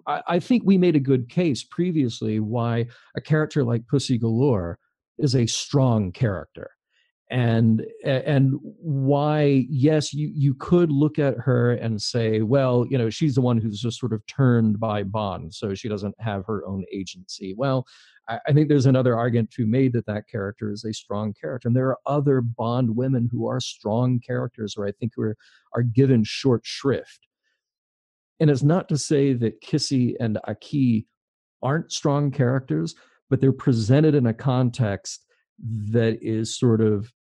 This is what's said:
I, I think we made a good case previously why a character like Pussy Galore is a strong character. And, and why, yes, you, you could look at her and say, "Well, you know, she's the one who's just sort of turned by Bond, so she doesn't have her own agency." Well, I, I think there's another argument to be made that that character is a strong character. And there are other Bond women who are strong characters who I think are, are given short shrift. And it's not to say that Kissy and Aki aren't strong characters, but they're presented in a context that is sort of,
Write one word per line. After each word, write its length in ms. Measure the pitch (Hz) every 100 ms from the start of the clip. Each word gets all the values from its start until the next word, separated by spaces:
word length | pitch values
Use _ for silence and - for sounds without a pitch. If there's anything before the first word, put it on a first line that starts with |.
| -
I, 160 | 147 -
I 120 | 180
think 240 | - 247 185
we 140 | 190
made 160 | 175 156
a 40 |
good 300 | 131 131 120
case 340 | 175 175 120
previously 760 | - - 180 156 127 - 110 107
why 480 | 107 117 117 117 117 - _ -
a 60 |
character 420 | - 156 147 151
like 220 | 120 117 -
Pussy 300 | 139 - 120
Galore 600 | 113 113 143 104 85 - _ _ _ -
is 160 | 139 123
a 100 | 113
strong 680 | - - 143 131 113 95
character. 600 | - 117 90 - - - _ _ _ _ _ -
And, 540 | 127 120 113 117 110 - -
and 520 | - 131 - 139 135 139
why, 1040 | - - 165 139 135 143 151 151 147 135 -
yes, 440 | 143 147 156 147
you, 180 | 143 151
you 220 | 147 139 135
could 360 | - 175 170
look 260 | 139 151 151
at 200 | 139 120
her 360 | 131 123 120
and 260 | 120 113 107
say, 420 | - 120 113 110
"Well, 440 | 110 139 131 123 120
you 100 | 131
know, 100 | 113
she's 240 | - 160
the 80 | 131
one 160 | 123 117
who's 220 | 110 104
just 200 | 117 -
sort 140 | 120
of 120 | 107 -
turned 520 | - 131 120 110 104
by 220 | 110 104
Bond, 500 | 95 107 101 90 80
so 200 | - 107
she 160 | 98 117
doesn't 260 | 104 101 -
have 260 | 113 98 95
her 200 | 104 -
own 180 | 98 90
agency." 640 | 101 90 92 92 - 98 104
Well, 300 | 139 131 - _ _ _ -
I, 100 | 113 -
I 60 |
think 160 | 147 147
there's 160 | 147 127
another 320 | 131 123 117
argument 320 | 120 117 107
to 140 | - 110
be 60 |
made 220 | 127 131
that 120 | 120 107
that 220 | 104 -
character 440 | 110 98 - 107
is 140 | 104 110
a 80 |
strong 400 | 110 - 101 107
character. 340 | 98 156 135 120
And 80 | 123
there 140 | 131
are 100 | 123 -
other 360 | 147 143 131
Bond 540 | 120 117 113 120 123 110
women 320 | 131 131 117
who 160 | 120 113
are 120 | 127
strong 600 | - - 104 113 127 123
characters 560 | - 123 127 - 104 107
who 100 | 101
I 60 |
think 220 | - 113 -
are, 180 | 110 107 _ _ _
are 100 | 120
given 400 | 123 113 135 123
short 380 | 110 - 135 113
shrift. 640 | - - 139 90 - - _ _ _ _ _ _ _ _ _ _ _ -
And 120 | 156
it's 120 | 135
not 240 | 143 180 -
to 80 | 147
say 360 | - 147 139
that 280 | 120 113 -
Kissy 520 | - 156 - 135 120 -
and 180 | 117 107 -
Aki 600 | 107 - 147 127 110 113 _ _ _ _ _
aren't 280 | 123 156 -
strong 380 | - 151 143 147
characters, 640 | 131 123 135 135 156 165 - _ _ -
but 100 | 131
they're 100 | 131
presented 640 | 131 - 117 107 139 156
in 140 | 143 117
a 60 |
context 920 | 113 139 127 127 123 110 98 - - _ _ _ -
that 600 | 110 110 104 117 113 113
is 360 | 113 110 113 -
sort 240 | 127 110
of, 300 | 110 104 117 _